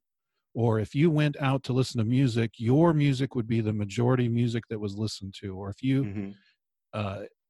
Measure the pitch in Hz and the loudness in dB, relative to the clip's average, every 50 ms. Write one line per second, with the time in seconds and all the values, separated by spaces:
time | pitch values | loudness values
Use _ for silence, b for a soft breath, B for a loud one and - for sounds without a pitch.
0 | _ _ _ _ _ _ _ _ _ _ _ 113 113 120 110 110 104 - - 139 | _ _ _ _ _ _ _ _ _ _ _ -2 0 0 2 0 -2 -2 0 2
1 | 160 175 151 151 151 147 143 - 143 131 135 131 - - 123 131 127 - - 120 | 2 4 4 4 2 0 0 0 0 0 0 0 -2 -2 0 0 0 0 -2 -2
2 | 107 110 123 131 139 123 110 117 113 113 - - 113 117 131 151 170 170 156 151 | 0 2 2 2 2 2 2 0 -2 -2 -4 -4 0 2 4 6 6 6 4 4
3 | 143 143 135 123 139 - - 123 110 113 113 113 107 107 107 104 104 98 95 120 | 2 2 2 0 -2 -2 -2 -4 -2 0 0 0 0 0 0 -2 -4 -4 -2 0
4 | 120 123 131 123 123 117 117 120 120 120 117 117 - _ 113 104 104 101 98 104 | 2 2 4 2 2 0 0 0 0 0 -2 -4 -6 _ -8 -6 -6 -6 -4 -4
5 | 110 104 - - 98 98 - - 107 98 92 92 101 101 101 - 131 135 135 135 | -6 -6 -6 -8 -12 -14 -14 -12 -12 -10 -10 -10 -10 -10 -10 -4 -2 0 0 0
6 | 135 104 98 104 98 98 104 b b b b b _ _ _ _ _ _ - 107 | 0 -2 -4 -6 -8 -8 -10 b b b b b _ _ _ _ _ _ -8 -6
7 | 104 98 98 101 104 - - _ _ | -6 -4 -6 -8 -12 -14 -18 _ _